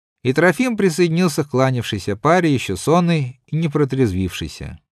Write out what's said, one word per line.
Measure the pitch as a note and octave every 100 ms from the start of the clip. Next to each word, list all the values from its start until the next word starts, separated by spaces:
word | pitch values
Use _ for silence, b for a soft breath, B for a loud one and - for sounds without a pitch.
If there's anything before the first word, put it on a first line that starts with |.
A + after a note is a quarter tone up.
| _ _
И | B2
Трофим | C3 F3+ E3+ B3+ G#3+
присоединился | G3 D#3+ F3 E3 F3+ E3
к | D3
кланявшейся | B2+ C3 B2 - G#2 - G2+
паре, | D3+ F3+ E3
еще | C3+ - F#2
сонной | - E3+ E3+ D#3+ B2+ - _
и | D3+
не | E3
протрезвившейся. | D3 C#3+ C3+ A#2+ F#2 F2+ - D2+ - D2 - _